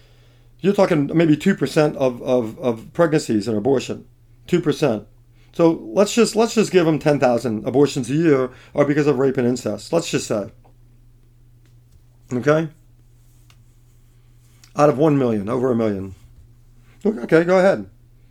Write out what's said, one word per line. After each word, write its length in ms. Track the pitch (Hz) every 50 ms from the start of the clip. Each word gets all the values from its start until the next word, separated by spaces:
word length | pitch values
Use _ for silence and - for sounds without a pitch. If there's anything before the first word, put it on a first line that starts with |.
| - _ _ _ _ _ _ _ _ _ _ _
You're 140 | - 190 202
talking 380 | 202 190 - 175 151 139 147 -
maybe 240 | 165 170 156 151
two 160 | 151 - 196 196
percent 420 | - 147 127 - 160 151 147 -
of, 260 | - 135 131 120 117 117
of, 340 | 127 127 127 113 110 113
of 340 | - 151 123 113 110 - - -
pregnancies 540 | - 170 160 151 151 - - 117 104 101
and 80 | 120 110
abortion. 520 | 104 104 135 139 123 - - 107 - - - - _ _ _ - _ -
Two 140 | - 180 175
percent. 460 | 151 151 135 - 156 135 110 104 - - - - _ _ _ _ _ _ -
So 200 | - 170 165 165 - - 110 110
let's 220 | 185 202 202 -
just, 200 | 233 220 - -
let's 200 | 214 233 220 -
just 160 | 220 196 -
give 160 | 175 185 165
them 100 | 165 156
ten 220 | 131 - 151 147 143
thousand 480 | 139 123 120 117 - 120 107 107 104
abortions 420 | 123 120 135 143 139 - 143 120 113
a 60 | 139
year 340 | 160 170 160 143 131 127 127 - - - - -
are 120 | 143 139
because 200 | 135 147 156 139
of 140 | 147 139 123
rape 180 | 139 135 127
and 80 | 135 120
incest. 480 | 120 127 120 - 107 104 104 - - 165
Let's 160 | 170 160 -
just 160 | - 131 -
say. 240 | - 123 104 98 - - - - - _ _ _ _ _ _ - - - _ _ _ _ _ _ _ _ _ _ _ - - _ _ - _ _ _ _ _ - - 123
Okay? 360 | 123 113 147 151 160 165 147 - - _ _ _ _ _ _ _ _ _ _ _ _ _ _ _ _ _ _ _ _ _ _ _ _ _ _ _ _ _ _ _ _ _ _ _ _ - - -
Out 120 | 151 147
of 100 | 147 127
one 200 | 123 160 160 143
million, 320 | 139 127 120 110 104 95 107
over 220 | 127 127 123 131
a 40 | 120
million. 400 | 117 113 107 101 95 95 98 95 - - - - - - - _ _ _ _ _ - _ - _ - -
Okay, 380 | 202 214 - 120 - 165 160 175
go 160 | 175 185 185
ahead. 300 | 180 196 160 107 95 - - _ - _ _ _ _ _